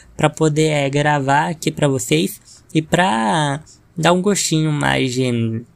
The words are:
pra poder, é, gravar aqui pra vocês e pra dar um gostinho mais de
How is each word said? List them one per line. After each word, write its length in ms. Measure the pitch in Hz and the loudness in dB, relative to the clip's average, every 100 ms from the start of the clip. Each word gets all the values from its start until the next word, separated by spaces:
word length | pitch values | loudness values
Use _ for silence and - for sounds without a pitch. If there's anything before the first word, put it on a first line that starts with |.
| - - | -20 -2
pra 120 | 151 | -2
poder, 380 | - 160 151 156 | 2 0 2 0
é, 220 | 147 139 | 0 0
gravar 600 | 143 147 147 135 143 165 | 0 0 0 2 0 0
aqui 200 | 160 - | -4 -6
pra 160 | 151 147 | -2 0
vocês 540 | 135 - 156 196 - - - _ | 0 0 0 -2 -6 -18 -20 _
e 80 | 160 | -4
pra 840 | 156 170 185 220 220 175 147 139 - - _ - | -2 0 2 2 0 0 0 -4 -10 -20 _ -2
dar 160 | 160 | 2
um 100 | 180 | 2
gostinho 520 | 190 196 - 156 156 | 2 0 0 0 0
mais 400 | 147 139 135 131 | 0 0 0 0
de 500 | 123 127 120 113 113 117 | 0 -2 0 -2 -4 -10